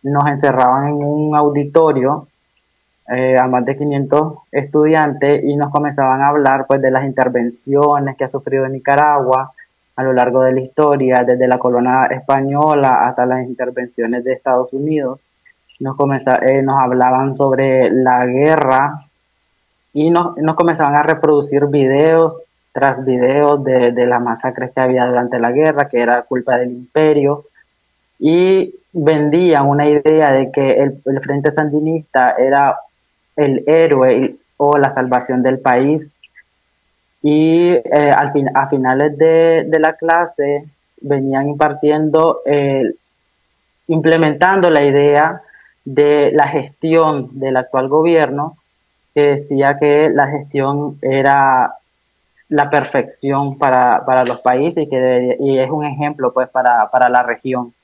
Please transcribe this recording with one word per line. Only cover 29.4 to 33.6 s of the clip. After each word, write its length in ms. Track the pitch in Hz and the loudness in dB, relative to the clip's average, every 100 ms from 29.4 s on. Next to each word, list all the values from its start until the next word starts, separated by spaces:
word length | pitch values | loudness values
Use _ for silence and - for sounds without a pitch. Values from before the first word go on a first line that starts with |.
| 180 151 139 | 2 2 2
una 180 | 143 147 | 2 2
idea 460 | 147 151 156 147 | 2 2 2 4
de 180 | 135 131 | 2 0
que 200 | - 135 | -2 0
el, 300 | 131 143 139 | 2 0 -4
el 160 | - 135 | -6 -6
Frente 320 | 139 143 147 | -4 -2 -2
Sandinista 800 | 147 151 147 156 160 156 135 127 | -2 -2 -2 -2 -4 -4 0 0
era 440 | - 131 139 139 - - _ _ _ _ - | 2 0 2 0 -2 -10 _ _ _ _ -4
el 260 | 147 131 | -2 0